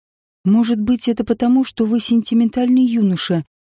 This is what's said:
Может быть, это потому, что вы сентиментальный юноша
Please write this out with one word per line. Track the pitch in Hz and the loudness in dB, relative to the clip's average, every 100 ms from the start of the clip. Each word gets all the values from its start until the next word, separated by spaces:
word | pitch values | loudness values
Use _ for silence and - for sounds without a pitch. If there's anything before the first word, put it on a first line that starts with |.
| _ _ _ _ | _ _ _ _
Может | 185 214 226 226 | 0 2 2 -2
быть, | 208 247 - | -2 -2 -2
это | 226 | -4
потому, | 226 226 240 254 | -2 -2 2 2
что | 262 - 220 | 0 -4 -2
вы | 233 | -2
сентиментальный | - 233 214 226 226 247 247 254 | 0 -2 0 0 0 0 0 2
юноша | 254 233 208 175 - 170 151 _ | 2 2 0 -2 -2 -4 -4 _